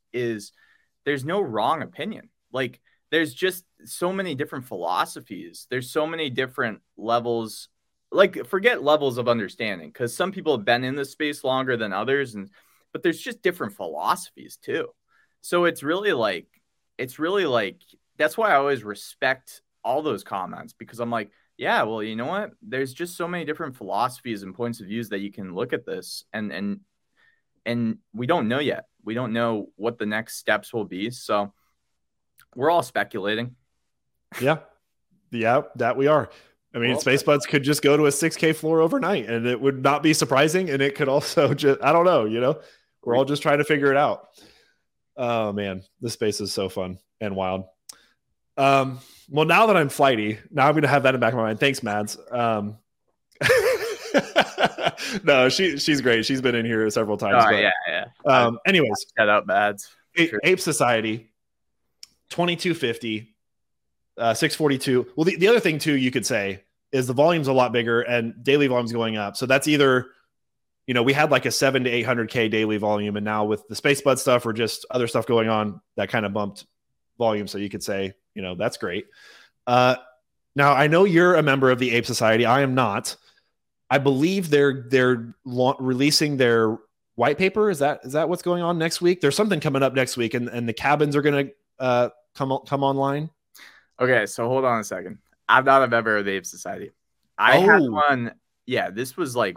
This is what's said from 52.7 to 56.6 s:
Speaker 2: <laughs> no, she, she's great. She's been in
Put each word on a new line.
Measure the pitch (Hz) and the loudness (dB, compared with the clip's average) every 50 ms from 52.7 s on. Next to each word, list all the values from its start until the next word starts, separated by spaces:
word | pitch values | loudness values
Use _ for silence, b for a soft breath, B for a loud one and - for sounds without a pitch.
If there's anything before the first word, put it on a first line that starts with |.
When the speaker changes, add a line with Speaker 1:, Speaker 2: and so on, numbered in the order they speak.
| 110 - _ _ _ _ _ _ _ _ _ _ _ - | -10 -14 _ _ _ _ _ _ _ _ _ _ _ -4
Speaker 2:
<laughs> | - - 523 480 381 494 508 381 403 466 403 - - 453 415 269 - - - 311 - - - - 269 - - - - - - - - - 247 196 - | 0 2 2 2 2 0 -2 -2 -4 -8 -10 -10 -12 -2 -2 -2 -2 0 0 0 0 0 -2 -2 -2 -2 -2 -2 -4 -4 -4 -4 -10 -8 -8 -2 2
no, | 156 143 131 127 131 | 4 4 6 6 4
she, | - - 190 170 143 143 | 2 2 0 0 -2 -2
she's | - 165 147 139 | 0 0 0 2
great. | 120 127 117 113 110 | 2 2 2 2 2
She's | - 135 131 | 0 -2 0
been | 127 127 120 | 0 0 0
in | 117 | 0